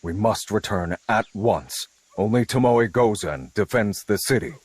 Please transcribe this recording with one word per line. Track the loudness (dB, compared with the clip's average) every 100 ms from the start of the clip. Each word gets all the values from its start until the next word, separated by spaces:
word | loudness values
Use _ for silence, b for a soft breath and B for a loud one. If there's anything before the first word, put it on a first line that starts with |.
We | -6
must | 0 0 0 -2
return | -4 -2 -4 -2 -6 -2
at | -2 -2
once. | -2 0 0 -4 -12 -12 _ _ -4
Only | 0 2
Tomoe | 2 2 4 4 2
Gozen | 2 2 2 -4 -8 -6
defends | -2 0 0 0 -4
the | -2 -2
city. | 2 0 0 -12